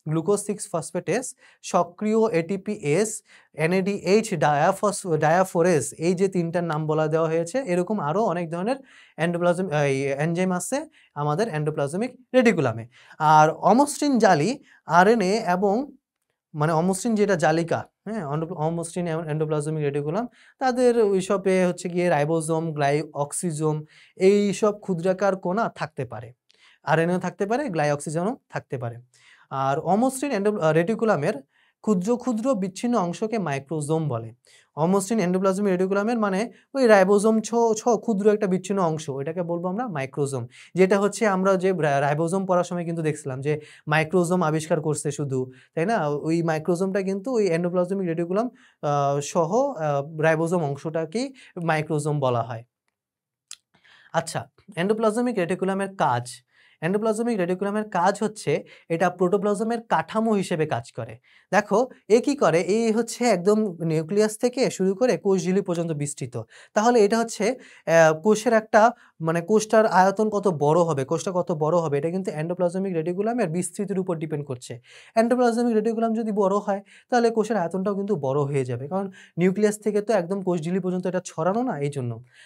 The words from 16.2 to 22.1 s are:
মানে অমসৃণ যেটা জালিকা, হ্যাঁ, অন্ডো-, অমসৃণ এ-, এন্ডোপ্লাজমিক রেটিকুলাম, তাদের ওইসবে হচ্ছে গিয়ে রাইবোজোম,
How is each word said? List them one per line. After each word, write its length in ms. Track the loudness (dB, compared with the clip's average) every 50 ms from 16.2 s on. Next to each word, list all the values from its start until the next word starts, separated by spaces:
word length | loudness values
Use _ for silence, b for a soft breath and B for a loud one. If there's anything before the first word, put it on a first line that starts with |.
| _ _ _ _ _ _ -4
মানে 180 | 0 0 2 2
অমসৃণ 420 | 2 2 0 0 0 -2 -2 0
যেটা 200 | 2 2 2 2
জালিকা, 520 | 2 2 2 2 2 0 -2 -2 -4 -6 -8 _ _ -14
হ্যাঁ, 200 | -10 -8 -8 -6
অন্ডো-, 300 | -4 -4 -4 -6 -6 -6
অমসৃণ 520 | -4 -4 -2 -2 -4 -6 -8 -6 -6 -6
এ-, 220 | -4 -4 -6 -4 -4
এন্ডোপ্লাজমিক 540 | -4 -4 -2 -2 -2 -2 -2 -4 -4 -2 -2
রেটিকুলাম, 440 | -2 -2 -2 -4 -4 -4 -4 -6 -8 b b b b b b
তাদের 380 | -2 0 2 2 2 4 4
ওইসবে 680 | 4 2 2 2 0 0 0 -2 0 2 2 2 4 2
হচ্ছে 240 | 2 0 -2 -6 -6
গিয়ে 200 | -2 0 0
রাইবোজোম, 640 | 2